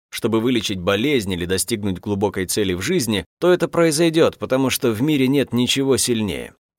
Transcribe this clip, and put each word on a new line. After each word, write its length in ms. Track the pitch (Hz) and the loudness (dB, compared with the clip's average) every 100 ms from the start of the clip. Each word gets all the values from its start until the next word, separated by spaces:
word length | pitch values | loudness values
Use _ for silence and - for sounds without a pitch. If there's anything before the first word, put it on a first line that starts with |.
| _ | _
чтобы 300 | - 113 113 | -6 0 0
вылечить 400 | 120 120 98 95 | 2 0 -2 -4
болезнь 540 | 87 98 135 139 98 | -2 0 2 0 -2
или 100 | 90 | -4
достигнуть 560 | 87 92 - 113 101 90 | -2 -2 -2 -4 -4 -4
глубокой 460 | 104 101 101 98 90 | -4 -2 -2 -2 -4
цели 280 | - 98 | -2 0
в 80 | 87 | -2
жизни», 440 | 107 185 113 104 - - | 0 -2 0 -2 -4 -2
то 140 | 175 | 2
это 160 | 175 170 | 2 2
произойдёт, 720 | 175 170 147 170 160 120 - | 2 2 2 2 4 2 2
потому 320 | 104 131 131 | -2 0 0
что 220 | - 123 | 0 -2
в 100 | 107 | 0
мире 260 | 147 151 127 | 0 2 2
нет 240 | 139 120 | 2 0
ничего 460 | 120 123 135 135 123 | 0 0 0 2 2
сильнее. 560 | - 117 104 69 58 - _ | 2 0 -2 -4 -10 -16 _